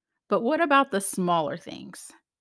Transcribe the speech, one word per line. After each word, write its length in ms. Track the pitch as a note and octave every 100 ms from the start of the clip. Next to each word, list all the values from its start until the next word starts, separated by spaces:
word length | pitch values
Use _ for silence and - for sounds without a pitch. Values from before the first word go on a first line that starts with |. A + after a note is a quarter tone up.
| _ _ _
But 140 | G3+
what 180 | A#3 D4+
about 300 | D#4+ C#4 C4+
the 100 | G3
smaller 560 | - - F3+ E3+ D3+ -
things? 560 | - - - - - - _ _